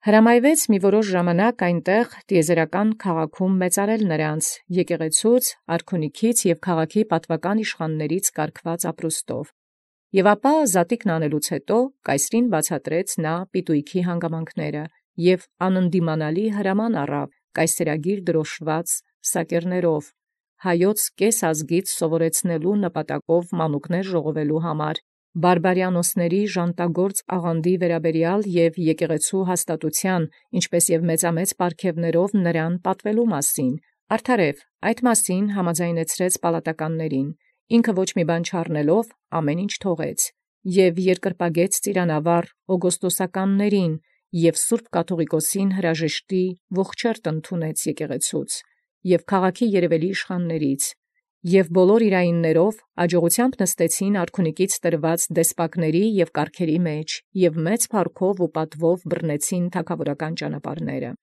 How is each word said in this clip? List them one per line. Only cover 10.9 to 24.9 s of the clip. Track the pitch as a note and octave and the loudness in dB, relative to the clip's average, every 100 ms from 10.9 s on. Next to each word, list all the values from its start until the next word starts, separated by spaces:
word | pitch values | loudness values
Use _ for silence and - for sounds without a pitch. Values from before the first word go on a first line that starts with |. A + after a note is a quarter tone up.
| A#3 G3+ | 0 -2
անելուց | D#3+ D3+ D3+ - | 0 0 -2 -4
հետո, | D#3 - A3 C4 _ | -6 0 0 0 _
կայսրին | - C#3+ - A3 B3 | -4 -2 0 0 2
բացատրեց | E3+ D3+ D#3 - D#3+ G3 - | 0 0 -4 -2 -2 -2 -4
նա | D#3 E3+ F#3+ | -2 -4 -4
պիտույքի | F#3+ F3+ D3+ D3 F#3 | -6 0 -2 0 -2
հանգամանքները | F3 F3 E3+ D#3+ D#3+ - D3+ D3+ D#3 _ _ - | -2 -2 -4 -6 -8 -6 -6 -6 -10 _ _ 0
և | E3+ F3+ - _ | 2 2 -2 _
անընդդիմանալի | F#3 F#3 F3+ F3+ E3 D#3 D3+ E3 A3 | 0 2 2 2 0 -2 -2 -2 -2
հրաման | G#3 G3 G3 A3+ G3+ | -2 0 0 0 -2
առավ | C#3 C#3+ C#3 _ _ | -2 -4 -6 _ _
կայսերագիր | - D#3+ - D#3 D#3 D#3 G3+ | -2 -2 0 -2 -2 -2 -2
դրոշված | F3+ D#3+ D3+ - D#3 D#3 E3+ - _ _ | 0 0 -2 -6 -4 -4 -4 -6 _ _
սակերներով, | - F#3 E3 E3+ E3+ F3+ F3 D#3 D3 _ _ _ _ _ | -6 -4 -2 -2 -2 0 0 0 -4 _ _ _ _ _
հայոց | F#3+ E3+ F3+ G#3 - | -2 2 2 2 -4
կես | - G3 A3 | 0 0 2
ազգից | E3+ D#3 D3 E3+ - | 0 -2 -2 -2 -2
սովորեցնելու | - E3 E3 E3 - F3+ E3 E3 G#3 | -4 0 0 0 0 -2 -2 0 0
նպատակով | F#3 D#3+ D3+ D3 - E3 F3 | -2 -4 -6 -6 0 0 0
մանուկներ | F#3 D#3+ C#3+ - F3 F#3+ | -2 -2 -2 -2 -4 -2
ժողովելու | F3+ D3+ D3+ D3 D#3 | -2 -2 -2 -2 -2
համար, | E3 D#3 D3+ | -2 -4 -4